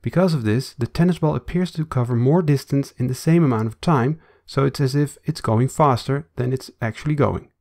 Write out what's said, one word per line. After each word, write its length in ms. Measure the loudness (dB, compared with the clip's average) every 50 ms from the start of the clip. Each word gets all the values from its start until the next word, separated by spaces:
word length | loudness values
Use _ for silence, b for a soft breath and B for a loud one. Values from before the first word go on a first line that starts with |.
Because 320 | -6 -2 0 2 2 2 2
of 80 | 0
this, 320 | 0 0 0 0 -2 -6 -6
the 120 | -6 -6
tennis 320 | -6 _ 0 2 2 2 0
ball 180 | 0 0 0
appears 340 | -2 -6 -4 -4 -2 -2 -2
to 120 | -4 -8 -8
cover 320 | -4 -2 -2 -2 0 0
more 260 | 2 2 4 2 2
distance 500 | 2 2 0 0 0 -2 -4 -4 -4 -4
in 140 | _ _ -4
the 80 | -4 -4
same 300 | -2 0 2 4 4 4
amount 240 | 4 2 0 -2 -4
of 120 | -6 _
time, 380 | 0 2 2 2 2 0 -2 b b b b b b
so 180 | b -2 0 0
it's 160 | 0 0 0
as 160 | -2 0 2
if 200 | 0 -2 -2 -4 -8 _
it's 180 | -8 -6 -4
going 260 | -2 0 2 2 0 0
faster 600 | 2 2 2 2 2 0 -2 -4 -4 -4 -6 _ _
than 180 | -4 -4 -2
it's 200 | -2 -4 -8 -12 -12 _
actually 340 | -6 -6 -6 -6 -4 -4 0
going. 380 | 2 2 0 0 -4 -8 _ _ _